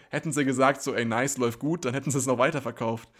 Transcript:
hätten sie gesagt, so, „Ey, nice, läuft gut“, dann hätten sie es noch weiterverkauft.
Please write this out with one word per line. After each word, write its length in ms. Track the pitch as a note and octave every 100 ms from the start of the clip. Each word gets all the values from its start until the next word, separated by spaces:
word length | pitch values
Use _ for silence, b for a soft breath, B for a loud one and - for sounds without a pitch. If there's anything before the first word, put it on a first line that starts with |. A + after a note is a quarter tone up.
| B
hätten 220 | D3 D#3+
sie 120 | C#3+
gesagt, 380 | C3+ C3 C3+ C#3
so, 120 | C#3+
„Ey, 100 | A2
nice, 320 | A#2 A2+ C3+ B2+
läuft 220 | A#2 A#2
gut“, 260 | C#3+ E3+
dann 100 | B2
hätten 160 | C3+ C#3+
sie 60 | C3+
es 80 | C3+
noch 120 | A#2+
weiterverkauft. 680 | C3+ D3+ A#2+ - A#2 A#2 -